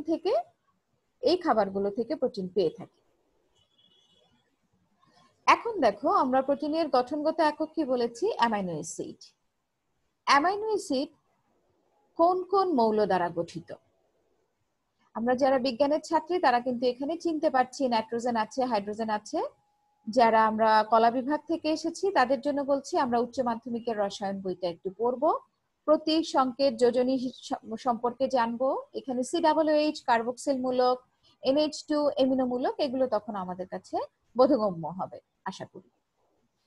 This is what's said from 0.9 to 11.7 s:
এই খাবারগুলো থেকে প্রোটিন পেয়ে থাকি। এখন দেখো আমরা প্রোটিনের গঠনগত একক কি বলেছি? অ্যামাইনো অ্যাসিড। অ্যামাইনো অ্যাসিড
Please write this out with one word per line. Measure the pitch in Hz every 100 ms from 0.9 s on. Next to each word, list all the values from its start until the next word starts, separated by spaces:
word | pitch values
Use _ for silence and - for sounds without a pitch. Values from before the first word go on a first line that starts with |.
| _ _ _ -
এই | 359 330
খাবারগুলো | 220 196 196 196 202
থেকে | 233 311
প্রোটিন | 247 - 185 196
পেয়ে | 170 -
থাকি। | 147 _ _ _ _ _ _ _ _ _ _ _ _ _ _ _ _ _ _ _ _ _ _ _ _ _ - 330
এখন | 440 427 254
দেখো | 202 294 392
আমরা | 277 262 269
প্রোটিনের | 277 294 311 320 254
গঠনগত | 247 302 302 320 311
একক | 294 311 -
কি | 285
বলেছি? | 254 240 240 381 -
অ্যামাইনো | 233 214 185 160
অ্যাসিড। | 151 - 156 - - _ _ _ _ _ _ _ _ _ -
অ্যামাইনো | 269 330 403 440
অ্যাসিড | 415 - 262 311 _ _ _ _ _ _